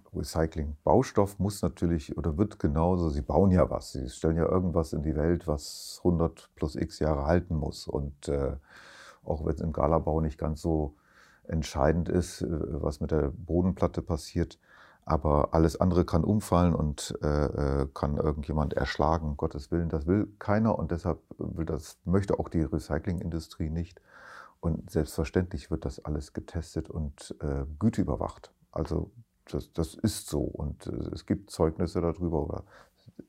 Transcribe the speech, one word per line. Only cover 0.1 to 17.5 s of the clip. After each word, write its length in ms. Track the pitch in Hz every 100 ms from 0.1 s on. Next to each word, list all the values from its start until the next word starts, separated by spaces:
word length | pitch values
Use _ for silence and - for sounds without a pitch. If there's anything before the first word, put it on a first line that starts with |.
Recycling-Baustoff 1300 | 78 78 80 80 80 73 73 76 104 131 107 101 -
muss 240 | 98 -
natürlich 560 | 87 - 87 82 - -
oder 220 | 80 76
wird 180 | 104 -
genauso, 520 | 82 73 85 92 82
sie 120 | 71
bauen 300 | - 73 95
ja 180 | 90 64
was, 220 | 62 -
sie 180 | 67 64
stellen 280 | - 80 82
ja 120 | -
irgendwas 440 | 92 90 82 78
in 100 | 78
die 120 | 76
Welt, 320 | 76 80 85 80
was 540 | 76 - - - -
hundert 460 | 90 82 82 - -
plus 200 | - 76
x 220 | - 82 -
Jahre 300 | 78 73 71
halten 280 | 87 -
muss. 320 | 78 69 - -
Und, 400 | - 71 - -
äh, 260 | 71 67 - - - - - - -
auch 220 | - 80
wenn's 160 | 80 78
im 120 | 80
Galabau 480 | - 76 82 78 80
nicht 180 | 78 -
ganz 200 | 78 76
so 360 | 85 78 76 - _ _ - _
entscheidend 640 | - 82 71 71 76 82 -
ist, 320 | 90 87 -
äh, 60 | -
was 500 | 78 - 73 76 76
mit 120 | 80
der 180 | 78 71
Bodenplatte 720 | - - 85 92 90 87 -
passiert, 560 | - 80 - 87 82 - _ - - _
aber 440 | - 78 76 73 -
alles 260 | 82 80 -
andere 240 | 92 87
kann 200 | 85 85
umfallen 500 | 80 107 - 87 87
und, 420 | - 76 - - -
äh, 600 | 73 73 71